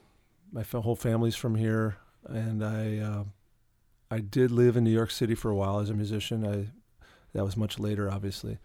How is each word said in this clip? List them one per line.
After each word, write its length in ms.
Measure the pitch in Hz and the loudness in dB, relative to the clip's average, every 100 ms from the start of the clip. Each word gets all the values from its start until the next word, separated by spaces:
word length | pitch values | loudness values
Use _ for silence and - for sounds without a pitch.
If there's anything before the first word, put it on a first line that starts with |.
| _ _ _ _ - | _ _ _ _ -14
my 140 | 147 | -10
fa-, 160 | 107 123 | -6 -4
whole 160 | 110 117 | -2 0
family's 400 | 123 113 117 113 | 0 2 2 0
from 180 | 123 | 0
here. 440 | 110 113 110 110 101 - _ - | 0 2 2 0 -4 -12 _ -10
And 360 | 110 113 110 | -6 -4 -2
I, 340 | 107 110 107 107 | -2 -2 -2 -2
uh, 260 | 107 104 101 - _ _ _ _ _ _ - | -4 -4 -6 -12 _ _ _ _ _ _ -8
I 80 | 113 | -6
did 320 | 101 131 127 | -2 2 4
live 260 | 120 123 120 | 6 6 6
in 60 | |
New 80 | 113 | 4
York 220 | 113 113 | 4 2
City 240 | - 117 113 | 0 0 0
for 160 | 113 | 0
a 20 | |
while 240 | 101 98 101 | 0 2 0
as 100 | 104 | -2
a 60 | |
musician. 500 | 107 104 107 - 113 | -2 -2 -4 -4 -2
I, 280 | 107 101 101 - _ _ - - _ | -2 -2 -4 -10 _ _ -20 -20 _
that 120 | - | -4
was 120 | 98 95 | -2 0
much 220 | 107 - | -2 -2
later, 320 | 104 104 101 | -4 -2 -2
obviously, 460 | 98 98 95 110 107 | -2 -4 -6 -8 -10